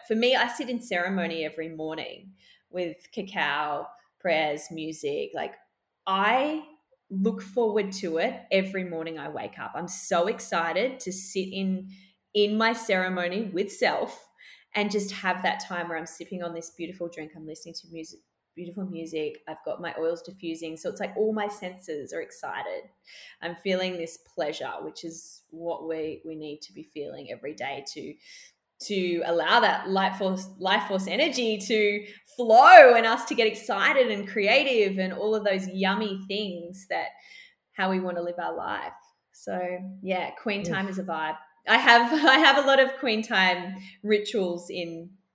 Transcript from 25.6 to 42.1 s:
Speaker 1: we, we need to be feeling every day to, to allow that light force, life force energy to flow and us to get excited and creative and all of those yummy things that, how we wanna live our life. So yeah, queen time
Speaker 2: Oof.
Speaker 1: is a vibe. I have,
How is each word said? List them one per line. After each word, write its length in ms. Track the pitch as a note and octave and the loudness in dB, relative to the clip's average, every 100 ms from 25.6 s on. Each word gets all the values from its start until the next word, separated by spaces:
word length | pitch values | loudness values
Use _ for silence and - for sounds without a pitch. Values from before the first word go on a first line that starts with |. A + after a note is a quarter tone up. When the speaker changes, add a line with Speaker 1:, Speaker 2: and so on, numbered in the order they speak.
| E3+ - D#3+ | -8 -6 -6
Speaker 1:
we, 360 | D#3+ D#3 - D#3+ | -6 -6 -8 -12
we 100 | D#3 | -12
need 260 | D3+ D3+ | -12 -14
to 100 | - | -16
be 100 | - | -20
feeling 480 | D#3+ D#3 D3 C#3+ C#3 | -16 -12 -10 -12 -14
every 220 | A2 C#3+ | -12 -12
day 320 | D3+ C3+ C#3 C#3 | -10 -10 -10 -12
to, 220 | D3+ D3+ D3+ - - - _ _ - - | -12 -14 -16 -20 -20 -20 _ _ -14 -6
to 340 | G3 F3+ E3+ - | -2 -2 -2 0
allow 340 | E3+ D#3+ A#3 | 0 4 4
that 300 | G#3 D#3 - | 4 2 0
light 260 | F#3+ F#3+ F#3+ | 0 0 0
force, 320 | F#3+ F#3 - - | -2 -4 -8 -6
life 300 | F#3 B3 - | 0 0 0
force 200 | F#3+ F#3+ | -4 -2
energy 500 | G3 D#4+ B3+ A#3 G#3+ | 0 0 0 -2 -2
to 480 | G3 A3 G#3 G#3 G3+ - - - | 0 2 2 0 -6 -20 -16 -4
flow 600 | A#3 A3 D4+ F4+ C4 A#3 | 6 10 12 12 12 12
and 100 | A3+ | 4
us 180 | B3 - | 0 -2
to 100 | A#3 | 0
get 120 | A3+ | 0
excited 640 | A3 - G3 C4 C#4 A#3+ | 0 -4 0 2 4 2
and 160 | G#3 G3+ | 0 -4
creative 720 | A3 G3 C4 C#4 A#3 G3 F#3+ | 0 4 4 4 2 2 0
and 160 | F#3 | -4
all 220 | - G#3+ A3 | -2 -2 0
of 100 | G3+ | 0
those 220 | F#3+ F#3+ | -2 -4
yummy 500 | F#3+ F#3+ G#3 G#3+ G3 F#3+ | -2 0 0 -2 -6 -6
things 600 | G3 G#3 F3 E3+ F#3+ - | -6 -6 -8 -12 -14 -8
that, 200 | E3+ - - - - - _ _ | -6 -6 -12 -20 -20 -20 _ _
how 160 | - F#3+ | -4 0
we 100 | F#3+ | 0
wanna 220 | F#3 F3 | -2 -4
live 140 | F3 F3 | -6 -6
our 160 | E3 E3+ | -6 -6
life. 360 | - G2+ - - _ _ _ | -6 -6 -8 -14 _ _ _
So 460 | - - F#3 F3+ F3+ F#3+ F#3+ | -16 -8 -6 -4 -6 -10 -10
yeah, 300 | F#3+ F#3 D#3+ | -4 -4 -4
queen 320 | - A3+ G3+ | -6 -4 -4
time 220 | E3+ F#3+ G3 | -2 -4 -4
Speaker 2:
Oof. 60 | |
Speaker 1:
is 80 | F#3 | -6
a 40 | |
vibe. 340 | F3+ D#3+ D#3 D#3 - _ - | -6 -4 -4 -6 -12 _ 2
I 100 | A#3 | 4
have, 340 | C4 A#3 B3 | 8 6 6